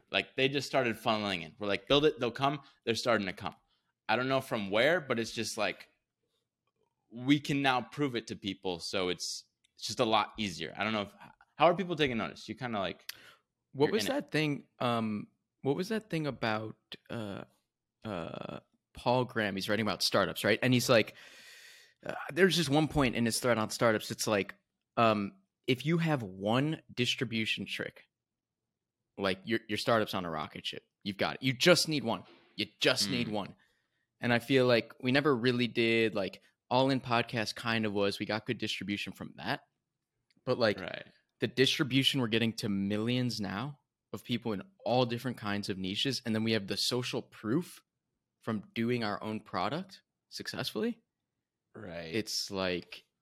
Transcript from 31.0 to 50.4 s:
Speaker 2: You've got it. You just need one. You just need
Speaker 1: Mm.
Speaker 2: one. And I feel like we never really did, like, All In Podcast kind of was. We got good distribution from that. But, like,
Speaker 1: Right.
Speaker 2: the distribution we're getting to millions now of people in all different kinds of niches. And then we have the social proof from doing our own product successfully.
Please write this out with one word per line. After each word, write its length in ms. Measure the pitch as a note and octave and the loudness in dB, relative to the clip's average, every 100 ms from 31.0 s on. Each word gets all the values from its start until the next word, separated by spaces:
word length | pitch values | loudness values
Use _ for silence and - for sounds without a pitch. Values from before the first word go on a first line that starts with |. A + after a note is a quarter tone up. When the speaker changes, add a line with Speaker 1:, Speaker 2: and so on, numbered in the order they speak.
Speaker 2:
You've 140 | G2+ F#2+ | -8 -2
got 160 | F2 C#2+ | -2 -2
it. 60 | |
You 100 | C3 | -4
just 360 | B2+ F3 E3+ - | 2 6 6 4
need 160 | D3 | -2
one. 180 | A2+ F#2 - - _ - | -2 -4 -8 -20 _ -8
You 100 | G#2 - | -6 0
just 300 | C#3 A#2+ G2+ | 0 2 0
need 180 | B2 A2 | -2 -2
Speaker 1:
Mm. 40 | |
Speaker 2:
one. 220 | G#2 F#2 - _ _ _ _ _ _ | -4 -6 -12 _ _ _ _ _ _
And 120 | A#2+ | 0
I 60 | A#2 | 0
feel 280 | A#2 C3+ B2 | 4 4 6
like 260 | A#2 - - | 4 2 -4
we 120 | B2+ | 2
never 220 | C#3 D3+ A#2+ | 4 4 4
really 300 | B2+ B2 A#2+ | 2 2 0
did, 460 | A#2+ A2+ A2+ A2 | 2 4 4 2
like, 260 | G#2 F#2+ - _ _ - | 0 -4 -8 _ _ 0
All 200 | B2 C3+ | 2 4
In 100 | C3 | 2
Podcast 540 | B2 A#2 - A#2+ G#2+ | 0 0 0 -2 -4
kind 300 | - A#2 A2+ | -4 -2 0
of 80 | A2 | 0
was. 260 | G2+ G2+ - | 0 0 0
We 80 | G2+ | -4
got 200 | G#2+ - | -4 -4
good 120 | G#2 | -4
distribution 540 | G#2+ - G2 G2+ F#2+ | -4 -6 -4 -6 -6
from 200 | - F2+ - | -10 -14 -8
that. 240 | G#2 C#3+ _ _ _ _ _ _ _ _ | -6 -6 _ _ _ _ _ _ _ _
But, 140 | B2+ A#2+ | -4 2
like, 220 | A2 F#2+ | 2 0
Speaker 1:
Right. 240 | F2 - - _ _ - | -4 -10 -12 _ _ -6
Speaker 2:
the 60 | B2+ | -2
distribution 720 | - C3+ - C3+ C3+ C3 C#3 | 2 2 2 2 2 2 2
we're 80 | A#2 | 0
getting 240 | A2+ A2+ | 2 0
to 140 | - A2 | 0 -2
millions 720 | G2 G2 G#2 A2+ B2 B2 A2 | 0 0 0 0 0 -2 -4
now 380 | F#2+ F#2+ C#3+ C#3+ _ _ _ | -6 -6 -6 -10 _ _ _
of 120 | A2 | -12
people 280 | - A#2 A#2 | -6 -4 -2
in 100 | F#2+ - _ | -6 -8 _
all 200 | - B2+ A#2+ | 2 2 2
different 300 | A#2+ C3 - | 0 -6 -6
kinds 320 | G#2 G2+ G2+ | -4 -2 -2
of 80 | F#2+ | -4
niches. 440 | F#2 G2+ C#3 A#2+ | -4 -2 -2 -2
And 100 | A#2 | -2
then 100 | A2 | 0
we 80 | A2+ | 2
have 140 | A2 G2 | 0 -2
the 80 | G2+ | -4
social 440 | - B2 B2 A#2+ | -2 -2 -4 -6
proof 600 | - - A2 D#3 F3 - _ _ _ _ _ _ | -8 -8 -2 0 -2 -12 _ _ _ _ _ _
from 220 | - G#2+ - | -6 -4 -4
doing 280 | A#2 A#2 A#2+ | -4 -2 0
our 180 | G#2+ G2 | -2 -4
own 180 | G#2+ G#2+ | -6 -8
product 640 | - F#2+ G2+ D#3+ F#3+ - _ _ _ | -6 -4 -2 -4 -8 -16 _ _ _
successfully. 680 | - | -14